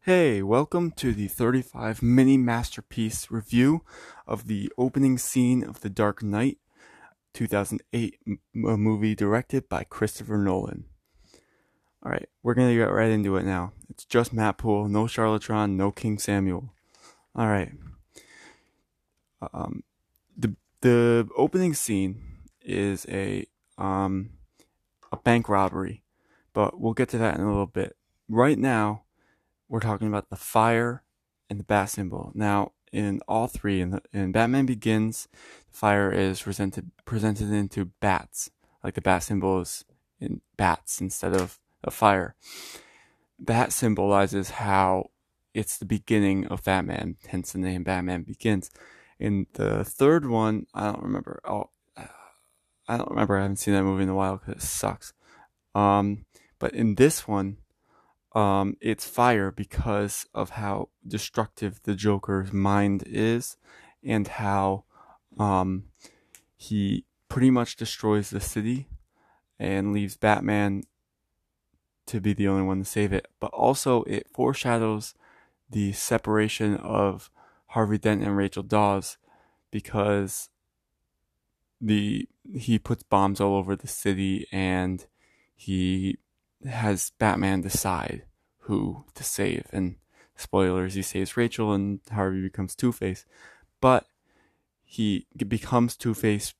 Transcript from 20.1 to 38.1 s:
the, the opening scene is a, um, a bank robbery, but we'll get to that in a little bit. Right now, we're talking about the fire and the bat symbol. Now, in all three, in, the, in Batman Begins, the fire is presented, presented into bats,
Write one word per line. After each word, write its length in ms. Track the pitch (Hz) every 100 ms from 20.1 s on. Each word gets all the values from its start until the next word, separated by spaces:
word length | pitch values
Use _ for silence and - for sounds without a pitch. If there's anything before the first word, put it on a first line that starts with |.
| _ _ -
the, 180 | 113 - _ _
the 480 | 127 120 120 117 107 -
opening 380 | 233 185 180
scene 480 | 143 - 98 95 104 - - - _
is 420 | - 95 101 92 -
a, 340 | 98 98 98 - _ _ -
um, 540 | 95 95 98 95 101 - - _ _ _ _ _ -
a 60 | -
bank 320 | - 117 117
robbery, 520 | 98 95 92 95 107 _ _ _ _ _
but 260 | 113 104 -
we'll 140 | 113
get 160 | 113 123
to 80 | 117
that 160 | 110
in 100 | 76
a 40 | 101
little 180 | 101 98
bit. 280 | 104 - - _ _ -
Right 320 | 110 135 131
now, 440 | 131 117 107 107 _ _ _ _ _ _ _
we're 100 | 113
talking 280 | 117 101 110
about 220 | 104 -
the 60 | 95
fire 680 | - 113 113 117 120 127 _ _ _ _ _
and 100 | 101
the 40 |
bat 260 | - 104 95
symbol. 420 | - 92 - -
Now, 380 | - 104 101 - _ _
in 300 | 107 101 98 -
all 200 | 110 117
three, 340 | - 104 95
in, 80 | 90
the, 120 | 95 _
in 180 | 101 92
Batman 320 | 107 117 135
Begins, 640 | 131 113 113 110 110 113 - - - - _
the 60 | -
fire 340 | 107 101 98
is 300 | 95 95 92
presented, 500 | - 98 98 - 123 _
presented 460 | - 113 107 104 104
into 320 | 104 101 - 92 _
bats, 500 | 104